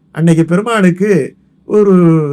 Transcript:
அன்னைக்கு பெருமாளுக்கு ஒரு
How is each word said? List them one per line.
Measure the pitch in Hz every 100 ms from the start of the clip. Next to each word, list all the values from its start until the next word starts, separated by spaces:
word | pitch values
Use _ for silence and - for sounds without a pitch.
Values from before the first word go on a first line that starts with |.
| _
அன்னைக்கு | - 170 160 156
பெருமாளுக்கு | 175 226 220 185 170 208 185 131 - _ _ -
ஒரு | 214 202 185 170 160 147